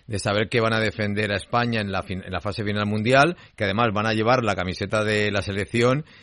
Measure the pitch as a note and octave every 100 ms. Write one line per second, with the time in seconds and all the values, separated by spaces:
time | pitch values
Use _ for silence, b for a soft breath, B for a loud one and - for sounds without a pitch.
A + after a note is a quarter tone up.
0 | - G2+ G#2+ G2+ A2 A#2+ A2+ A2 A2 -
1 | G#2 G2+ G#2+ G2+ - A#2+ A#2+ A2+ G2+ F#2+
2 | - F#2 - F#2 G#2+ G2+ G#2 G#2 G#2 G#2+
3 | G#2+ C3+ D3+ F3 B - G#2 G2 A#2 G2+
4 | A2 A2 A2 B2+ A2 F#2+ F2+ F2 G2 G#2+
5 | G#2+ G#2+ G#2 G2+ F#2+ G2 G2 A#2 A#2+ C3+
6 | B B